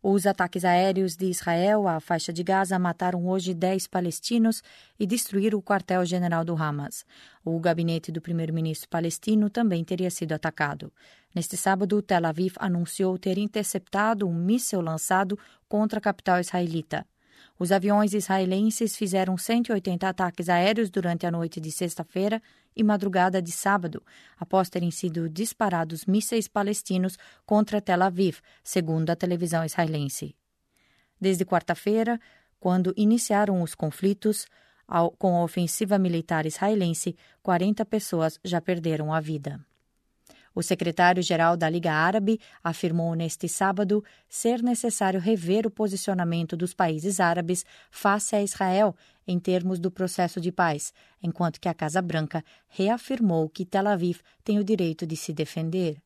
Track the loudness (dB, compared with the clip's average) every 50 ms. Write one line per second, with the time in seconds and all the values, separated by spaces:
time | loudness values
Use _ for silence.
0 | 4 4 2 4 4 2 0 2 -2 -2 -2 0 2 4 4 4 4 2 2 2
1 | 0 -2 -2 -2 -2 -2 -2 -2 -2 0 0 2 4 4 4 4 2 0 0 -2
2 | -2 -2 -2 -2 -2 -4 -6 -4 -2 0 2 2 2 2 0 0 0 0 0 0
3 | -2 -2 0 0 -2 0 -2 -2 -2 -4 -2 0 0 0 0 -2 -4 -4 -4 -2
4 | -2 -2 -4 -6 -4 -2 2 2 4 2 2 -2 _ -18 -20 -20 -20 _ _ _
5 | -2 -2 0 -2 -2 -2 -2 0 2 2 0 0 0 0 0 0 0 0 0 0
6 | 0 0 0 -2 0 0 0 0 -2 -2 -2 -2 -2 -2 -4 -4 -8 -8 -12 -14
7 | -18 _ -20 -20 -20 -20 _ _ _ -4 -4 0 2 2 2 2 0 0 0 -2
8 | -4 -6 -8 -8 -6 -4 -4 -4 -2 -2 -2 -2 -2 -2 -4 -6 -8 _ -4 -2
9 | -2 -2 -4 -4 -2 2 2 2 2 2 0 0 2 2 2 0 -2 -4 -2 -2
10 | -2 -4 -2 -4 -4 -4 -4 -4 -4 -6 -2 -2 -2 -2 -2 -8 -12 -16 _ _
11 | _ -20 -20 _ _ _ _ -6 -6 -4 -6 -2 0 2 2 2 2 2 2 0
12 | 2 2 0 2 2 0 0 0 -2 -2 -2 -4 -2 -2 0 0 -2 -4 -2 -2
13 | 0 0 0 -2 -2 -2 0 0 -2 -2 -2 -4 -4 -2 -4 -6 -6 _ -2 0
14 | 2 2 2 0 0 -2 0 0 2 2 2 0 0 -2 -2 -2 -2 -2 -4 -4
15 | 0 2 2 2 2 0 -4 -10 -12 -20 _ _ _ _ 0 0 0 0 -2 -2
16 | -2 -2 -2 0 _ 2 2 2 2 0 -2 -2 0 0 -2 -4 -4 _ -6 -8
17 | -8 _ _ _ _ _ _ -20 -20 _ _ _ 0 2 2 2 4 4 4 4
18 | 4 2 0 -2 0 0 0 2 2 2 2 2 2 2 2 0 -2 -2 -2 -2
19 | -4 0 0 0 2 0 -2 -2 0 0 0 0 2 0 -2 -2 0 -2 -2 0
20 | -2 -2 0 0 -2 -2 -2 -4 0 2 2 4 4 4 2 2 0 0 0 -2
21 | 0 0 -2 0 -2 -2 -2 -2 -4 -4 -6 -8 -8 -8 -6 -4 -6 -6 -4 -8
22 | -12 _ _ -2 0 0 -2 -4 _ _ _ _ _ _ _ 0 2 2 2 2
23 | 0 0 2 4 2 4 2 0 -2 -2 -8 -2 0 2 2 2 0 -4 -8 -8
24 | _ _ -20 -20 -20 -20 _ _ -6 _ 2 2 2 2 -2 -2 -2 -2 -2 -2
25 | -4 -4 -2 -2 -4 -4 -4 -4 -6 -6 -2 _ 0 0 0 0 -2 -4 -6 -6
26 | -2 0 0 2 0 0 -2 -2 -2 -2 _ -2 0 0 -2 -4 -4 -2 0 0
27 | 0 -2 -4 -8 -20 -20 -20 _ _ 2 4 4 4 2 0 -2 0 2 2 4
28 | 4 2 2 2 0 0 0 -4 _ _ _ _ _ -2 -2 0 0 2 0 0
29 | 2 0 0 0 0 -2 0 0 0 0 0 -2 -2 -2 0 0 0 0 0 -2
30 | -4 -4 -6 -8 -10 -12 -14 _ _ _ _ _ _ _ _ _ _ _ _ _
31 | _ _ _ _ 0 0 0 0 0 0 0 0 0 0 -6 -2 0 0 2 2
32 | 2 0 -2 -4 _ -16 _ _ _ _ _ _ -2 0 2 2 2 0 0 2
33 | 4 4 4 2 2 2 2 2 2 2 2 0 -2 -2 -4 _ -6 -6 -4 0
34 | 0 0 0 2 0 -2 0 0 -6 -12 _ _ _ _ _ _ _ -2 0 2
35 | 2 2 0 _ 0 2 2 2 0 0 0 -2 -2 -2 -2 -4 0 2 2 2
36 | 2 2 0 -2 -2 -2 -2 -2 0 -2 -4 -2 0 0 2 2 0 0 -2 -2
37 | -4 -6 -8 _ _ _ _ _ _ 0 0 2 2 0 0 0 -2 _ -2 -4
38 | -2 -2 0 0 0 0 -2 -4 -6 -2 -2 -2 0 0 -2 0 0 -2 -2 -2
39 | -2 -2 -2 -2 -2 -4 -6 -6 -6 -8 -10 -10 -16 _ _ _ _ _ _ _
40 | _ _ _ _ _ -20 -20 _ _ _ _ -6 0 0 0 0 0 -2 2 6
41 | 6 6 6 4 2 0 2 4 4 4 4 2 0 0 0 0 0 0 2 2
42 | 2 2 2 2 2 2 0 0 -4 -20 -20 -8 _ -6 -4 -2 -2 0 0 0
43 | 0 0 -2 -2 -4 -4 -6 -6 -6 -6 -2 0 0 0 2 0 0 2 2 0
44 | 0 -4 -20 _ _ _ -12 -2 0 0 0 2 0 0 0 0 -2 -4 -2 0
45 | 0 0 0 0 2 2 0 2 2 0 0 2 0 -2 -2 -2 -2 -2 -2 -4
46 | -4 -2 -2 0 0 0 0 -2 -2 -4 -2 -4 -4 -4 0 0 0 0 0 -2
47 | -2 -4 0 2 2 2 2 0 0 -2 -2 -4 -4 _ -20 -20 -20 _ -20 0
48 | 2 2 2 2 0 0 0 0 0 0 -2 -2 0 2 4 4 4 2 2 _
49 | _ _ _ _ _ -2 -2 -2 0 0 0 2 0 0 -2 -2 -4 -4 -2 -2
50 | -4 -4 -2 -2 -2 -2 -2 -4 -4 -4 0 2 2 2 0 -2 -6 -12 _ _
51 | _ _ _ _ -6 -6 -2 0 -2 -2 -2 -2 -4 -4 -4 -2 -4 -2 -2 -2
52 | -2 0 -2 -2 -2 -2 -4 -8 -8 _ _ _ _ _ _ -2 0 0 0 -2
53 | -2 -6 -2 0 2 2 4 2 0 -2 _ -10 -8 -2 -2 0 2 2 0 2
54 | 0 -2 -2 -4 _ _ _ _ _ 0 0 0 2 2 0 2 2 -2 -2 -4
55 | -6 -8 -6 -8 -8 -8 -4 -6 -6 -6 -4 -6 -4 -2 -2 -2 -2 -2 -4 -8
56 | _